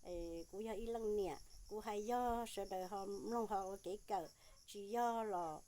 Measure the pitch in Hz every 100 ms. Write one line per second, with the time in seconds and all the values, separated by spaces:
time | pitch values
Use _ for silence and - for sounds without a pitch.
0 | 190 175 170 170 160 190 220 208 226 233
1 | 214 208 185 143 - - - 208 220 208
2 | 214 247 247 233 226 - 196 190 185 202
3 | 196 202 190 233 214 202 190 196 170 202
4 | - 196 156 - - - - 208 202 233
5 | 240 226 220 180 165 151